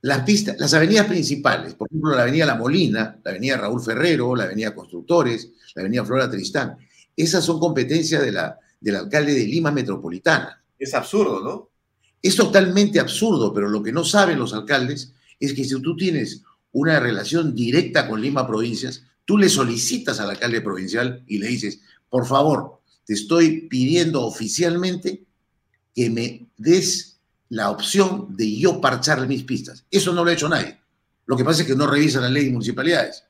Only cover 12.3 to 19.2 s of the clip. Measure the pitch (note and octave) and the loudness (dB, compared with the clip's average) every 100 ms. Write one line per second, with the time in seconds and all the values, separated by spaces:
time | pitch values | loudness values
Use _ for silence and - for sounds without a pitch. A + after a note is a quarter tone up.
12.3 | F#3+ G#3 G3+ F#3+ F#3 G3+ E3 - - A3+ | 4 6 6 6 4 4 4 0 0 2
13.3 | E3 G#2+ G2+ G2+ G#2+ A2 C#3+ D#3+ G#3 F#3+ | 2 2 0 0 -2 -2 -2 2 4 4
14.3 | D3+ A#2 G#2+ G#2+ C#3 B2+ - - _ _ | 2 -4 -6 -2 0 0 -6 -12 _ _
15.3 | _ C#3 C3+ C3 C3+ C#3+ D#3+ F#3 D3+ G#2+ | _ -6 -4 -4 -4 -4 -2 -2 -2 -4
16.3 | - _ _ _ B2 D3+ D3+ A#2+ G2+ G#2 | -8 _ _ _ -2 2 2 2 -2 -2
17.3 | D#3+ D#3 A#2 A#2+ D3 - D#3 C3 A2 B2+ | -2 0 -2 2 2 2 0 0 -2 -2
18.3 | C#3 B2+ G#2+ A#2 G#2+ B2+ - _ _ | -2 0 -2 -2 -4 -8 -12 _ _